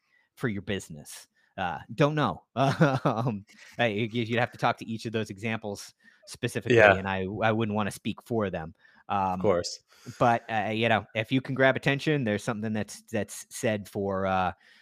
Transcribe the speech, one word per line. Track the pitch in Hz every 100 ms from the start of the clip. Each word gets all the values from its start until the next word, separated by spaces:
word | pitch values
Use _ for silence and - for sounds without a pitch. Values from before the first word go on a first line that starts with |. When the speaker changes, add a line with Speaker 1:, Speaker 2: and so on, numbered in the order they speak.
| _ _ _
Speaker 1:
for | - 123
your | 101
business? | 92 98 - 73 - - - _ _ -
Uh, | 90 76 -
don't | 110 147
know. | 151 120 78 _
<laughs> |
Um, | 113 135 - 147 131 147 110 127 101 - - - -
I, | 120
you, | 104 117
you'd | 120 110 117
have | 120
to | -
talk | 127 -
to | -
each | 110 120
of |
those | 110 104
examples | 98 113 110 107 101 - _ _ _ -
specifically, | - 117 117 117 117
Speaker 2:
Yeah. | 107
Speaker 1:
and | 95 95
I, | 95 95 104
I | 110
wouldn't | 110 110
wanna | 104 101
speak | - 113 -
for | - 117 98
them. | 87 80 - _ _ -
Um, | 101 95 92
Speaker 2:
Of |
course. | 104 87 - - _ - 120 -
Speaker 1:
but, | 127 117 -
uh, | 110 101
you | 110 113
know, | 107 98
if | 110 110
you | 131
can | 135
grab | 131 135 123
attention, | 143 139 160 147
there's | 113 104
something | - 107 110
that's, | 110 101 - -
that's | 107 101 - -
said | - 117 107 95
for, | 107 98 95 95
uh, | 92 90 - _ _